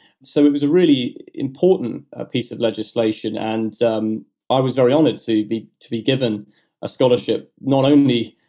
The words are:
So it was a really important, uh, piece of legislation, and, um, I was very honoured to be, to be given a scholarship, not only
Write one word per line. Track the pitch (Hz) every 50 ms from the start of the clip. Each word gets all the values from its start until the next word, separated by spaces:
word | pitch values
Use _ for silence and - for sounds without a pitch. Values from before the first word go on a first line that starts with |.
| _ _ _ _
So | - - - 151 147
it | 147
was | 143 147
a | 143 143
really | 165 180 180 160 139 127 120 - - - - - -
important, | - 139 131 135 - 180 185 190 - 127 110 - - - -
uh, | - - -
piece | - - - - -
of | - -
legislation, | 113 113 107 110 104 - - 120 113 110 110 - - 110 107
and, | 107 107 110 110 113 113 110 107 -
um, | 120 113 110 110 110 110 110 110 - _ _ _ _ -
I | 123 135
was | 131 127 117
very | 135 127 123
honoured | 135 156 160 123 107 -
to | - 120 110 107 107
be, | 104 113 110 104 - _ -
to | - -
be | 120 113
given | 110 135 131 131 127 113 107 107 104 _ _ _ _ _ _ -
a | - 110
scholarship, | - - 135 123 123 120 - - 110 - - _ _ -
not | - 135 135 135 131
only | 139 147 143 143 135 120 117 110 - - _ _